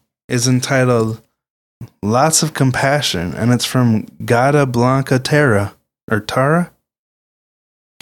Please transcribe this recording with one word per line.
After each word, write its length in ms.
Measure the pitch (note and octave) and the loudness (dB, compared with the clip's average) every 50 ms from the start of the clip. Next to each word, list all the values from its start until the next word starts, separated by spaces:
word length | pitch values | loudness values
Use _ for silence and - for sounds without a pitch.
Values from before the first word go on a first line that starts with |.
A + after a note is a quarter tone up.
| _ _ _ _ _ - | _ _ _ _ _ -4
is 200 | B2+ B2 A#2 C3 | -4 -2 0 0
entitled 720 | B2+ B2 B2+ - C#3 C3 B2+ B2 A#2+ A#2 A2 A2 A2 - - _ _ _ _ _ _ _ _ _ _ - A#2+ - _ _ - | 0 0 0 0 0 2 2 2 2 2 0 -2 -4 -8 -12 _ _ _ _ _ _ _ _ _ _ -20 -20 -20 _ _ -4
Lots 400 | G#2 A2+ B2 C#3+ D#3+ D#3 - E3 | -2 0 2 2 2 2 0 -2
of 100 | D3+ - | -2 -2
Compassion, 800 | - C#3 C3 B2 - C#3 C3+ C#3+ C#3+ B2+ - - F2 F2 F2 C2+ | 0 0 0 0 0 0 0 0 0 -2 -4 -4 -4 -6 -6 -6
and 200 | - A2+ A#2+ B2 | -2 0 0 0
it's 100 | A2+ - | 0 0
from 420 | - - B2+ B2 A#2 A2 G#2 - - - - A2+ | -2 0 2 2 2 2 0 -2 -6 -12 -8 -2
Gata 400 | A2 A#2+ A#2 B2+ C#3 D3 D3 C#3 | 0 2 2 2 2 2 2 0
Blanca 540 | B2+ A#2+ A#2+ A#2+ B2+ C3 C#3 C3 - C3+ B2+ | 0 0 0 2 2 2 0 0 0 -2 -2
Tara, 540 | C3 - D#3 D3 D3 C3 G#2+ G2 G2+ G2+ - _ _ _ _ _ _ - | 0 0 0 2 2 2 2 0 -2 -4 -8 _ _ _ _ _ _ -4
or 80 | A2+ G#2 | -4 -4
Tara? 520 | - - - B2+ C3+ C#3+ D#3+ F3 F3 - _ _ _ _ _ _ _ _ _ _ _ _ _ _ _ _ _ _ _ _ _ _ _ _ _ - | -4 -4 -2 -2 0 2 0 0 -2 -4 _ _ _ _ _ _ _ _ _ _ _ _ _ _ _ _ _ _ _ _ _ _ _ _ _ -10